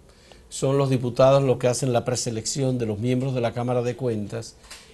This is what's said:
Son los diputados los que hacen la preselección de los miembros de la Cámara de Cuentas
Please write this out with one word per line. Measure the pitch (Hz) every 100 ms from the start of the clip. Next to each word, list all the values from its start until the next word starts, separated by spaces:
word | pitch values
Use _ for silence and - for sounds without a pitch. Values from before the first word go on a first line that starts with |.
| - - - - -
Son | - 139 139
los | 135
diputados | 131 123 110 131 139
los | 135 123
que | 123
hacen | 120 135
la | 117
preselección | 120 120 123 110 - 147 131 127
de | 110
los | 104
miembros | 120 127 135
de | 127
la | 117
Cámara | 117 123 123
de | 120 117
Cuentas | 127 107 101 110 104 - - - -